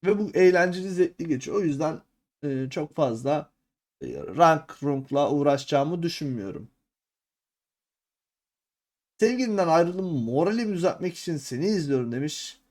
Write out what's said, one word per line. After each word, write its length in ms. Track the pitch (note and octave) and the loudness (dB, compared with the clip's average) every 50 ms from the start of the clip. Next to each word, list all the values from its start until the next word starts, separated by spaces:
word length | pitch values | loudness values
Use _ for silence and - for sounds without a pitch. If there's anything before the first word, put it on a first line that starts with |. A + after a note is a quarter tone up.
| - | 2
Ve 140 | F3+ G#3+ G3+ | 2 0 2
bu 120 | G#3+ G3 - | 0 -2 2
eğlenceli, 560 | E3+ F#3 F3+ F3+ F3 F3 F3+ F3 F#3 F#3 G3 | 6 6 6 8 6 2 2 0 -4 -6 -6
zevkli 380 | F#3 F3 F#3 E3+ - _ E3 E3 | 0 0 0 0 0 _ -4 -4
geçiyor. 280 | D3 C3 - - - | -4 -4 -4 -4 -4
O 40 | G3+ | -2
yüzden, 400 | G3 D#3+ C#3+ C#3 D#3 D#3 D#3+ - _ _ _ _ _ _ _ _ - | 0 -2 -2 -2 -2 -4 -4 -6 _ _ _ _ _ _ _ _ -6
e, 260 | D3 C#3 C3 C3 C3 | -4 -4 -4 -6 -6
çok 240 | - - D3+ D3+ _ | -6 -6 -8 -6 _
fazla, 560 | - D#3 C3 A2+ A2+ B2+ C3+ D3 D3+ C#3+ _ _ _ _ _ _ _ _ _ _ _ | 0 0 0 0 -2 -2 -2 -2 -2 -2 _ _ _ _ _ _ _ _ _ _ _
e, 60 | C#3 B2 A#2+ C#3 - - F2+ | -12 -10 -10 -10 -10 -8 2
rank 460 | C#3 E3+ E3 D#3+ D3+ - - - - - | 6 6 6 6 4 0 -10 -16 -6 -4
runkla 500 | C#3+ C#3+ C3+ C3+ - C#3 C#3 C#3+ G#2+ C#3 | -2 -2 -2 -4 -2 0 0 2 2 2
uğraşacağımı 680 | D3 C#3+ D3 C#3+ C3+ C3+ - D#3 C#3 C#3 D#3 F3 F3 E3 | 2 2 2 2 2 0 0 2 2 2 2 -2 -2 -4
düşünmüyorum. 680 | E3+ E3+ - D#3 C#3 C3 A#2 F#2+ F#2+ F2 - A2+ - _ _ _ _ _ _ _ _ _ _ _ _ _ _ _ _ _ _ _ _ _ _ _ _ _ _ _ _ _ _ _ _ _ _ _ _ _ _ _ _ _ _ _ _ _ _ _ _ _ _ | -4 -4 -4 -6 -6 -6 -6 -6 -8 -10 -10 -14 -16 _ _ _ _ _ _ _ _ _ _ _ _ _ _ _ _ _ _ _ _ _ _ _ _ _ _ _ _ _ _ _ _ _ _ _ _ _ _ _ _ _ _ _ _ _ _ _ _ _ _
"Sevgilinden 480 | G#3 A#3 B3 B3 C4 A#3 G#3+ G3 F#3 E3+ | 2 2 2 2 0 0 2 0 2 4
ayrıldım, 380 | D#3+ E3 E3+ E3+ F3+ F#3 F#3+ | 6 4 4 4 0 -4 -4
moralimi 680 | F3+ E3 C3+ A2+ A2+ A#2+ C#3 E3 F#3+ G#3+ A3+ A#3+ G#3+ G3+ | -4 -2 -2 -2 0 0 2 2 2 0 0 -2 -2 -2
düzeltmek 420 | F3 E3 C#3+ A#2 - - F3+ - | 0 0 0 -2 0 -6 -6 -6
için 200 | - - - E3 | -6 -6 -6 -6
seni 300 | D3 C3 - C3 B2 D#3+ | -6 -6 -8 -6 -4 -2
izliyorum." 460 | G3+ A3 F#3+ D#3+ C#3+ C#3 C3 B2 A#2 A#2+ | 0 0 0 0 0 0 0 0 -2 -4
demiş. 480 | B2 C#3 D3+ - - - - - _ _ _ | -4 -6 -6 -6 -8 -12 -14 -16 _ _ _